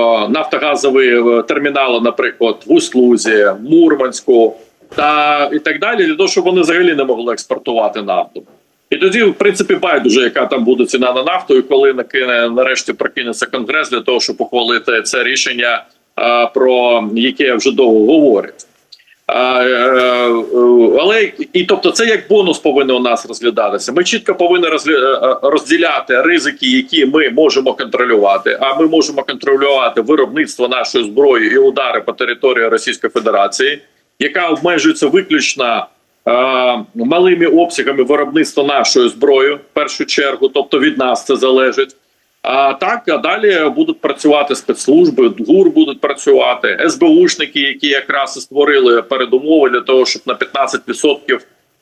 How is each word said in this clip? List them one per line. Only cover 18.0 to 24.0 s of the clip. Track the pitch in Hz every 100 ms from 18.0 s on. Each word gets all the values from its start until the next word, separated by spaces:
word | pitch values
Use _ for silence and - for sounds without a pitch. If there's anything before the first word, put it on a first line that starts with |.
| 107
говорять. | 107 127 101 - - - _ _ - _ _ -
А, | 117 127 127
е, | 123
е, | 127 123 127 123 123 120 117 107 123 120 123 113 123
але | 175 226 202 - 147
і, | 180
тобто | 185 202 180
це | - 226
як | 220 -
бонус | 208 185 147
повинно | 160 139 135 127
у |
нас | 127 156 -
розглядатися. | 113 120 117 104 123 -
Ми | 120